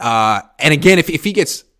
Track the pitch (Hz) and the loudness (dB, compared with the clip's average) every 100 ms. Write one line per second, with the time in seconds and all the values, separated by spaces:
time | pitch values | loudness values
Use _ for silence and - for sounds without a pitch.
0 | 117 113 110 101 - - 139 151 175 185 | -2 2 2 0 -4 -6 -2 0 2 2
1 | 170 160 202 202 151 - - _ | 0 -4 -4 -2 -2 -6 -14 _